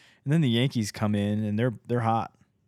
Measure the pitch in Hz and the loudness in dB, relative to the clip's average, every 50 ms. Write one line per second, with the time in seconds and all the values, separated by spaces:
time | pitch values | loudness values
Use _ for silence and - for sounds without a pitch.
0 | - - _ _ _ 139 147 165 151 123 113 117 127 135 - 120 104 98 - - | -20 -20 _ _ _ 0 0 2 2 2 4 2 2 2 0 -2 -2 -2 -4 -4
1 | 110 104 104 104 101 104 104 107 107 104 104 107 120 131 104 98 - - 120 123 | -2 0 0 0 0 0 -2 -2 -2 -2 0 0 0 -2 -2 -6 -6 -4 -2 0
2 | 113 113 113 113 92 - - _ _ _ _ _ _ | 0 0 0 0 -2 -4 -10 _ _ _ _ _ _